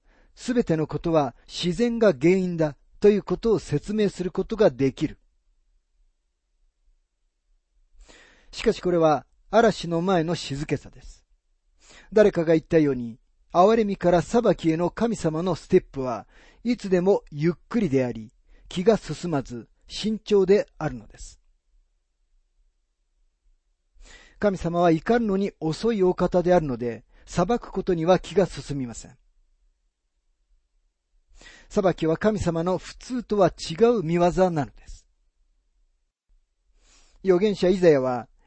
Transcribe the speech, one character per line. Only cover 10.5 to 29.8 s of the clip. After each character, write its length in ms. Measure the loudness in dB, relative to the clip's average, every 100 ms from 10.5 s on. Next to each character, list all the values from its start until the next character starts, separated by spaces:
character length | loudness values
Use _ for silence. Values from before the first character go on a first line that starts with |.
| -10 -6
け 100 | -8
さ 140 | -8
で 120 | -20
す。 240 | -20 -20 _ _ _ _ _ _ _ -20 -2
誰 220 | 4 4
か 100 | 4
が 120 | 2 0
言 60 |
っ 40 | 2
た 140 | 2
よ 120 | 2
う 40 | -2
に、 240 | -6 -12 _ _ _
憐 220 | 4 4 4
れ 100 | 0
み 120 | -2
か 120 | 2
ら 140 | 2
裁 180 | 2 0 2 0
き 160 | 0
へ 60 | 0
の 120 | -2
神 260 | -2 -4 -2
様 280 | -4 -4
の 100 | -4
ス 140 | -6 0
テ 120 | 0
ッ 60 | 0
プ 100 | -8
は 240 | -6 -6 -10 _ _ _
い 120 | -6 -4
つ 140 | -2
で 120 | 0
も 220 | 2 0 -2
ゆ 220 | -4 -2
っ 20 | -2 -6
く 100 | -4
り 100 | 0
で 140 | 0
あ 80 | 0
り、 220 | -6 -14 _ _ _ -12
気 160 | -4
が 140 | 2 2
進 320 | 0 -10 -6
ま 140 | -6
ず 260 | -6 -12 -16 _ -18
慎 320 | -8 -6 -6
重 240 | 0 2 4
で 200 | 2 0 -8
あ 100 | -10
る 60 | -10
の 120 | -18
で 120 | -20
す。 200 | -20 -20 _ _ _ _ _ _ _ _ _ _ _ _ _ _ _ _ _ _ _ _ _ _ _ _ _ -20 -20 -20 -20 -4
神 180 | -2 -2
様 240 | -4 0
は 80 | 2
怒 300 | 2 2 0
る 60 | 0
の 120 | -2
に 140 | -4 -4
遅 340 | -6 -4 -4
い 80 | 0
お 140 | 0 2
方 260 | 0 0
で 120 | 4
あ 60 | 2
る 60 | 2
の 120 | -4
で、 280 | -6 -8 _ _ -10
裁 200 | -2 0
く 260 | -2 -4
こ 120 | -8
と 100 | -2
に 120 | -2 2
は 120 | 2
気 160 | 2
が 140 | 0 0
進 280 | -2 -10 -8
み 120 | -8
ま 80 | -12
せ 120 | -18
ん。 80 | -20 _ _ _ _ _ _